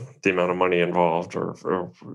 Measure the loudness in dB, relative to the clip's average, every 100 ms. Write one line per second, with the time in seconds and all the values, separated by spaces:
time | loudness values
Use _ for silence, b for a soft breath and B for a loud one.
0 | -8 -2 0 2 2 2 2 2 2 2
1 | 2 2 -2 -6 -6 -6 -4 -4 -4 -12
2 | -14